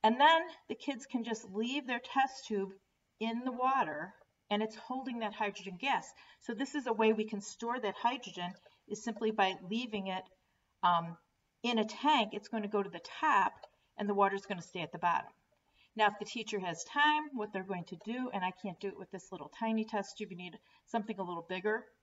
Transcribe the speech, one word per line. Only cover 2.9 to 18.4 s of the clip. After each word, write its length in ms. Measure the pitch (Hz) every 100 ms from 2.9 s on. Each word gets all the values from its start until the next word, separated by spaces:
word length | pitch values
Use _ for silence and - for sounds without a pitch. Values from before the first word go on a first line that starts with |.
| _ _ _
in 240 | 226 233
the 80 | 254
water, 640 | 240 254 269 160 147 180 - _ _ _
and 140 | 208
it's 120 | 214 -
holding 420 | - 254 262 240
that 140 | 220
hydrogen 420 | 214 208 196 180 180
gas. 340 | 277 240 - - - -
So 140 | -
this 200 | 214 269
is 140 | 294 247
a 60 |
way 180 | 220 220
we 140 | 220 214
can 160 | 202
store 380 | 202 - 233 254
that 140 | 214 -
hydrogen, 600 | 233 269 - 175 175 185 - _ -
is 160 | 208
simply 280 | - 208 220
by 280 | 220 190 185
leaving 440 | 180 226 247 214 190
it, 160 | 185 - _ _ _ _ _
um, 340 | 180 175 165 165 _ _ _ _
in 160 | 240 226
a 60 | 220
tank. 480 | - 285 294 208
It's 140 | 196 -
gonna 220 | 226 208
go 120 | 208
to 80 | 196
the 100 | 170
top, 680 | - - 311 220 185 - - _ _ -
and 100 | 202
the 60 |
water's 320 | 202 196 196 -
gonna 160 | 185
stay 200 | 165 185
at 100 | 156
the 80 | 170
bottom. 320 | 175 - - _ _ _ _ _ _ 220
Now, 120 | 214
if 100 | 208
the 60 | 208
teacher 340 | 240 214 208
has 240 | 180 165
time, 520 | - 285 302 302 302 262
what 160 | 208
they're 120 | 196
going 220 | 185 185 165
to 100 | 170 208
do, 240 | 240 254
and 160 | 202